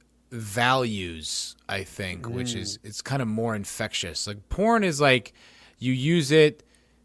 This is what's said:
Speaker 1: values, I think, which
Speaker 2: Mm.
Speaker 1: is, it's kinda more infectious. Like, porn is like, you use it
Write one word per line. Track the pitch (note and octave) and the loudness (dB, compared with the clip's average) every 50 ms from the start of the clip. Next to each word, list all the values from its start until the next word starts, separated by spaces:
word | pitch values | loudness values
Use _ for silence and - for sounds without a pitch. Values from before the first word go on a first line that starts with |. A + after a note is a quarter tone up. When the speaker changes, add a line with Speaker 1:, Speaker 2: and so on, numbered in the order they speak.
| _ _ _ _ _ - | _ _ _ _ _ -14
Speaker 1:
values, | B2 A#2 A2 G#2 G2 A#2+ A#2+ B2+ C3 C3 B2+ A#2 G#2+ G2 F#2 E2+ E2 D#2+ D#2 - - - - - - _ - - | -12 -10 -8 -6 -2 0 2 2 4 2 0 -2 -2 -4 -6 -6 -8 -10 -8 -8 -6 -8 -8 -10 -14 _ -10 -8
I | G2 G2 F#2+ | -6 -6 -6
think, | - - - G2 F#2 F2 F2 - A#2 | -8 -10 -8 -8 -8 -8 -8 -10 -8
which | A#2+ B2 B2 B2 A#2 | -6 -6 -6 -6 -6
Speaker 2:
Mm. | - | -6
Speaker 1:
is, | - - - - - | -8 -8 -10 -12 -14
it's | G#2+ G#2 - | -16 -14 -12
kinda | - - C3+ C#3 B2 | -8 -4 -4 -2 -2
more | A2 G#2+ A2+ A#2 A#2 A2 | -2 -2 -2 -2 -2 -2
infectious. | G#2 G2 - - - A2 G2+ - - - E2+ D#2+ - - | -4 -6 -8 -6 -6 -6 -4 -4 -6 -6 -6 -6 -8 -8
Like, | G#2 G#2 G#2 - - | -8 -8 -10 -10 -8
porn | - - G3+ A3+ A#3 A3 G3+ | -2 0 2 2 4 4 2
is | F3+ D3 C#3 | 0 2 4
like, | D3 C#3 B2+ A#2+ - - _ _ - - - - - - _ - | 6 6 6 4 2 -4 _ _ -20 -20 -20 -20 -20 -20 _ -6
you | A#2 B2+ B2+ | -2 0 0
use | B2+ C3 D#3 E3+ F3 C#3+ C3 | 2 2 4 4 4 4 6
it | D#3 D#3 D3+ D3+ D3 - - _ _ _ _ _ _ _ | 8 8 8 8 6 0 -20 _ _ _ _ _ _ _